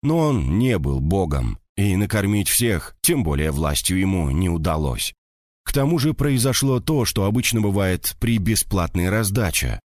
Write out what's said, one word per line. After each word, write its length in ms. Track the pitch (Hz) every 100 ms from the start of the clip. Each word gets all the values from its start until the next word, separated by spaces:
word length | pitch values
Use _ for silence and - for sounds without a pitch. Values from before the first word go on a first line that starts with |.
Но 160 | 139 165
он 400 | 151 127 65 90
не 200 | 127 104
был 200 | 69 67
Богом, 600 | 71 95 85 71 58 - _ -
и 180 | 101 95
накормить 520 | 104 110 98 104 95
всех, 480 | - 120 87 - -
тем 220 | - 165
более 280 | 82 71 78
властью, 480 | 71 78 73 - 90
ему 300 | 95 95 76
не 180 | 71 92
удалось. 640 | 85 80 78 71 58 - - _ _ _ _
К 100 | -
тому 260 | 143 139 170
же 140 | 143
произошло 640 | - 143 131 127 123 139 127
то, 260 | - 151 110
что 200 | - 98
обычно 340 | 113 117 117
бывает 540 | 104 98 95 90 - -
при 180 | 117 113
бесплатной 720 | 92 107 - 98 82 87 90
раздаче. 720 | 107 104 104 101 - 62 55